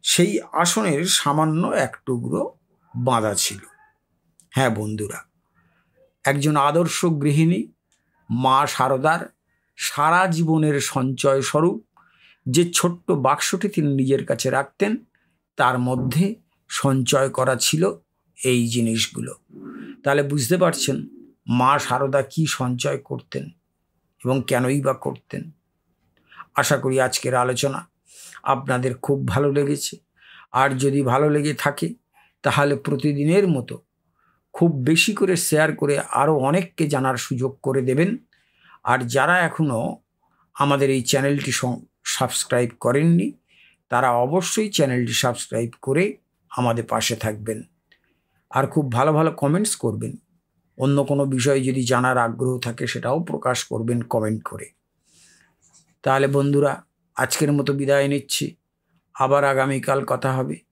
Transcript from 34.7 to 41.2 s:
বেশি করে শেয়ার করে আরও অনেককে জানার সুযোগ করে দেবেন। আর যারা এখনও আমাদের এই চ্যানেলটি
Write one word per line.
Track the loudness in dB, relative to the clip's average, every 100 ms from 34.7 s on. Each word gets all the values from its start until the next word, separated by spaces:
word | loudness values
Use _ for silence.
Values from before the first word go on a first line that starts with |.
বেশি | 2 2 2 2
করে | 0 2 2
শেয়ার | 2 2 2 0
করে | 0 0
আরও | -2 0 2 2
অনেককে | 2 0 -2 -4 -2
জানার | 0 0 -2
সুযোগ | -4 -4 -4 -4
করে | -2 -2
দেবেন। | 0 0 0 -2 _ _ _ _ _ -12
আর | -2 0 0
যারা | 0 2 2
এখনও | 0 0 -2 0 -4 -8 _ _ _ _ _
আমাদের | -2 2 2 2
এই | 0
চ্যানেলটি | 0 0